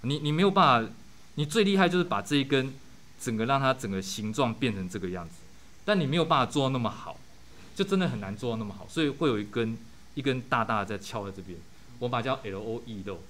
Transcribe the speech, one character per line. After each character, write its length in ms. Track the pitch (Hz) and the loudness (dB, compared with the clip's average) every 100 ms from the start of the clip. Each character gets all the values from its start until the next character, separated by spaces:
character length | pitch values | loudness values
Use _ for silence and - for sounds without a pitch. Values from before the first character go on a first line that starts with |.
你， 160 | 120 147 | -2 0
你 120 | 147 | 2
没 120 | 156 | 4
有 80 | 196 | 4
办 340 | 202 160 120 | 6 8 6
法， 80 | 110 - - - - - | 4 -6 -16 -16 -12 -4
你 100 | 147 | 0
最 180 | 226 | 4
厉 140 | 202 196 | 6 6
害 100 | 180 | 6
就 80 | 180 | 4
是 80 | |
把 160 | 175 101 | 2 0
这 160 | 101 143 | 2 2
一 80 | |
根 300 | 135 139 131 135 - - - - | 4 2 2 -6 -16 -18 -18 -8
整 160 | - | -4
个 120 | 110 113 | 0 2
让 120 | 139 | 4
它 140 | 135 | 4
整 180 | 131 107 | 2 0
个 120 | 95 | -2
形 280 | 95 - 107 | -2 -4 -4
状 220 | 110 127 | 2 2
变 220 | 107 127 | 2 0
成 120 | 98 92 | 0 -4
这 120 | 104 | -4
个 120 | 90 | -4
样 160 | 90 85 | -6 -8
子， 100 | - - - - - - | -14 -16 -16 -18 -10 0
但 120 | 202 | 2
你 80 | 143 | 4
没 100 | 160 | 2
有 80 | |
办 140 | 165 151 | 4 4
法 140 | 120 | 4
做 140 | 147 131 | 2 2
到 20 | |
那 100 | 131 | 2
么 120 | 113 | -2
好， 280 | - - - - - - - - | -4 -12 -12 -16 -18 -18 -18 -16
就 80 | - | -4
真 160 | 196 196 | 0 2
的 80 | 175 | 2
很 120 | 113 | -2
难 160 | 98 101 | -6 -4
做 140 | 123 | -2
到 80 | 110 | -2
那 60 | |
么 100 | 104 | -4
好， 120 | 95 - | -8 -6
所 120 | - | 0
以 60 | 151 | 0
会 200 | 139 160 | 2 2
有 100 | 110 | 2
一 60 | |
根， 340 | 104 120 113 113 - - - | 0 0 0 -2 -10 -18 -10
一 60 | - | -4
根 180 | 135 127 | 0 0
大 200 | 123 127 | 0 0
大 160 | 113 110 | 2 0
的 40 | |
在 140 | 101 104 | 0 -6
翘 220 | - 113 | -6 -6
在 100 | 98 | -6
这 60 | 95 | -8
边， 180 | 92 85 - - - - | -12 -12 -14 -18 -18 -6
我 100 | 123 | -2
把 120 | 120 | -2
它 40 | 120 | -2
叫 120 | 131 | -4
L 160 | 107 98 | -4 -6
O 220 | 107 113 | -4 -6
E 180 | - 107 95 | -6 -10 -8
漏。 80 | 90 - | -10 -10